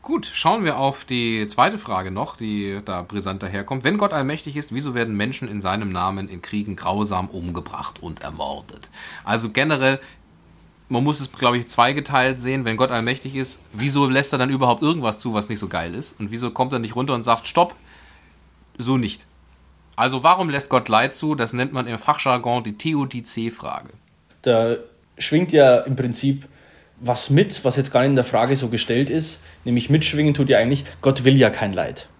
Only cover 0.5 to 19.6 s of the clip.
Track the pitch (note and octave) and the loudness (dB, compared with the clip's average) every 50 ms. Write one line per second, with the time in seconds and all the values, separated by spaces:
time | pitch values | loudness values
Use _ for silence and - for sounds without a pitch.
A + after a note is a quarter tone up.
0.5 | G3+ A#3 G3 D#3+ - B2+ C3+ C3+ C3+ - - - C3 B2 A#2+ A2+ A2+ A2 G#2+ G#2 | 2 2 2 0 0 2 0 0 0 -4 -8 -4 -2 0 0 0 0 -2 -2 -2
1.5 | - - C3+ G3 A3 - - - G#2 F#2 F#2+ F#2 F#2 G2+ C3+ - - - A#2 A2 | 2 2 2 2 2 -4 -6 -4 -4 -4 -2 -4 -4 -6 -6 -6 -8 -8 -6 -4
2.5 | G#2 G#2 G2+ G2 G2 G2+ G#2 - F#2+ F2+ F2 - G#2 G#2 F#2+ G2 F#2+ F#2+ G2+ F#2 | -4 -4 -4 -4 -6 -8 -8 -8 -8 -8 -8 -6 -8 -6 -4 -4 -6 -6 -8 -6
3.5 | G2 G2 G2+ - C#3 C3 A#2+ D3 G3+ G3+ G3+ G3+ F3+ D3 C3+ C3+ D3+ D#3+ - D3+ | -6 -6 -6 -6 -6 -2 0 0 0 2 0 0 0 -2 -2 -2 -4 -6 -10 -10
4.5 | C#3 D3 D3 - A2+ B2+ D3 C#3+ A#2+ A#2+ A#2 A2+ G#2+ G2+ G#2 B2 C3 - C3 A2 | -10 -10 -8 -6 -8 -6 -6 -4 -2 -2 -2 0 0 -2 -2 -2 -4 -6 -8 -8
5.5 | G#2 G#2 F#2+ F2+ F#2+ G#2+ G#2+ G2 F#2 F2+ F2+ F#2+ G2 G2 G2 F#2+ F#2+ F2 - - | -8 -4 -2 -2 -2 -2 -4 -4 -2 -2 -2 -2 -2 -4 -8 -10 -12 -14 -12 -6
6.5 | - G#2 G#2 G#2+ F#2+ - - F2+ F#2+ G#2 G#2+ G2+ G2 F2+ F#2 - - F2+ F2 F2 | -6 -6 -4 -4 -8 -6 -4 -2 -2 -2 -2 -2 -2 -4 -4 -4 -8 -8 -8 -6
7.5 | E2+ F2 E2+ - - - - - - - - E2 D#2 - - D2+ D#2+ D#2 - - | -8 -8 -10 -10 -12 -10 -10 -10 -12 -12 -14 -14 -12 -12 -12 -12 -10 -8 -8 -8
8.5 | C#2+ D2 - - - - - - - - - - - - - - A2+ A2+ A2+ A2 | -8 -10 -12 -18 -20 -20 -20 -20 -20 -20 -18 -18 -18 -14 -4 -2 -2 -2 -2 -2
9.5 | G#2+ B2+ C#3 D#3 D#3 C3 C3+ C3+ C3+ C3+ - - - - _ _ - _ _ _ | 0 0 2 2 2 2 4 2 2 2 -6 -16 -20 -20 _ _ -20 _ _ _
10.5 | - _ - _ _ _ _ _ B2+ A#2+ C3+ D3 D3 C#3+ C#3 - - - C3 A#2+ | -20 _ -20 _ _ _ _ _ -2 0 2 2 0 -2 -6 -10 -6 0 2 2
11.5 | A#2+ B2 A#2 - - - A#2 B2+ C#3 D3 C#3 - C#3 C3 B2+ C3 C3 B2 A#2+ B2+ | 2 2 -4 -2 2 2 4 4 2 -2 -4 0 2 2 2 2 0 -2 -4 -4
12.5 | C3 C3+ B2 A2+ A2 G#2+ B2+ B2+ B2 A#2 A2+ A#2+ C3 C3+ - C3+ C#3 C3+ C3 - | -2 -2 -2 -2 0 0 0 0 0 -2 -2 -2 -4 -4 -8 -8 -6 -6 -6 -6
13.5 | - - - - - G#2 B2+ C#3+ C3+ C#3+ C#3+ C3+ C3 C3+ C#3 - - C3 B2+ C3+ | -8 -16 -20 -16 -8 -4 -2 0 2 2 2 4 4 2 2 2 0 0 0 0
14.5 | C3+ C3 C3 B2 A#2 - - D3+ E3+ E3 B2+ A2 G#2 - - B2 A2 G#2 G2+ - | 2 2 4 2 2 4 2 0 0 2 -2 -2 -4 -2 -6 -2 -2 -2 -2 -2
15.5 | A2+ G2+ G#2 F#2 - E2+ E2 E2+ E2+ A2+ D3 - - - A2 G2+ A2 A#2 B2 A#2+ | -6 -6 -6 -6 -6 -6 -6 -6 -8 -10 -10 -12 -10 -10 -10 -8 -6 -6 -6 -6
16.5 | A#2 - - C3 C#3 B2 A#2 A2 A2+ B2 C3 C#3 C3 A#2+ A2 A#2+ A#2 - - - | -2 -2 -2 -2 -2 -6 -6 -4 -4 -4 -2 -2 -2 -2 2 0 0 0 0 0
17.5 | - E3+ F3 F3 - - - - - - - - - _ _ _ _ _ _ _ | 2 2 2 2 0 -18 -20 -20 -20 -20 -20 -20 -20 _ _ _ _ _ _ _
18.5 | _ _ - _ _ - A#2+ A#2+ C3+ B2+ A#2 G2 - - - _ _ _ _ _ | _ _ -20 _ _ -6 -2 0 0 0 0 -2 -6 -8 -16 _ _ _ _ _
19.5 | _ _ | _ _